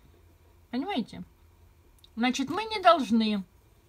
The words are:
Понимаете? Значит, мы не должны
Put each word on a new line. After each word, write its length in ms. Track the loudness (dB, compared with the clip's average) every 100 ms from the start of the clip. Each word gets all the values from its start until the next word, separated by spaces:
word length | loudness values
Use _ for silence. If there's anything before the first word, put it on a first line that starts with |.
| -20 -20 -20 -20 -20 -20 -10
Понимаете? 520 | -6 -4 -4 -6 -10 -16 -20 -20 -20 -20 -20 -20 -20 -16 -4
Значит, 340 | -2 -2 -4
мы 140 | -4
не 180 | -4 2
должны 640 | 4 4 4 2 2 -2 -6 -14 -20 -20